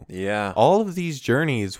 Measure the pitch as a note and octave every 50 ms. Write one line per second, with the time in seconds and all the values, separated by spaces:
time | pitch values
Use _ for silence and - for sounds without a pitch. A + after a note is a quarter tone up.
0 | - - G2 F2+ F#2+ G2 G#2 G#2 G#2 G2 F2+ - A2+ C#3+ F#3 G#3 A3+ G3+ F3 F3+
1 | F3 E3+ D3+ C3 - - - C3+ E3 D#3+ C3+ A2+ G#2 F#2+ F#2+ -